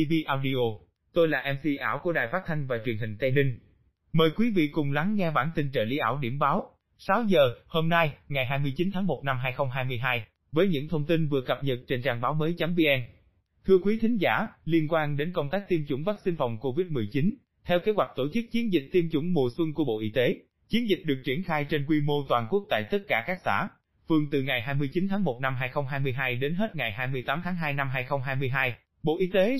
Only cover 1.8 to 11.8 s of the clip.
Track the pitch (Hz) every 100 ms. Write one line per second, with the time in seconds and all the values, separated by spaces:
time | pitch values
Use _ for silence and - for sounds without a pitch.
1.8 | 120 135 175 156 117 180 185 151 135 117
2.8 | 120 107 113 101 131 135 139 110 - _
3.8 | _ _ _ 156 160 156 233 190 147 160
4.8 | 143 143 185 208 165 143 147 165 143 127
5.8 | 110 143 117 139 120 143 143 175 - _
6.8 | _ _ - 202 220 165 131 - - 165
7.8 | 160 170 156 - - 139 127 139 143 135
8.8 | 185 185 196 123 139 127 131 127 135 131
9.8 | 131 120 131 120 107 _ _ 151 196 143
10.8 | 151 160 147 165 151 139 131 127 139 123